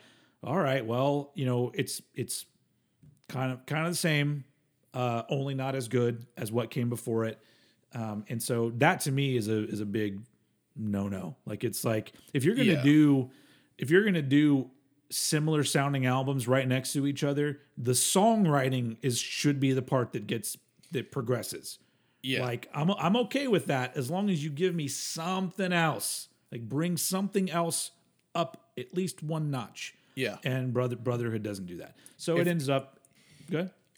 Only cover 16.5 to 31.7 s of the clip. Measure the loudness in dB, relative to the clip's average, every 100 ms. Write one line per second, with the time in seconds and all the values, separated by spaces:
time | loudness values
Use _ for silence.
16.5 | 2 2 0 0 -2 0 0 0 0 -2
17.5 | -4 _ -6 0 2 4 4 6 6 4
18.5 | 4 2 0 -2 -2 -2 -2 -4 0 2
19.5 | 2 2 2 2 0 0 -4 -4 -6 -6
20.5 | -10 _ _ -8 -8 -6 -6 -2 -2 -2
21.5 | -10 -12 -18 _ _ _ _ -4 -2 -2
22.5 | -4 -8 -2 0 2 2 2 2 0 2
23.5 | 0 2 0 0 -4 -4 -2 0 0 -2
24.5 | -2 -2 0 -4 -6 -8 -6 -4 -2 -4
25.5 | -2 0 2 2 0 -4 -6 -10 _ -14
26.5 | -12 -6 -2 -2 -2 -2 -2 0 0 0
27.5 | 0 -2 -2 -6 _ _ _ _ -4 -4
28.5 | -6 _ -12 -6 -4 -4 -6 -6 -2 -2
29.5 | -4 -6 -12 -14 -14 _ -4 -4 -2 -4
30.5 | -2 -2 -2 -2 -2 -2 -2 -2 -4 -4
31.5 | -6 -10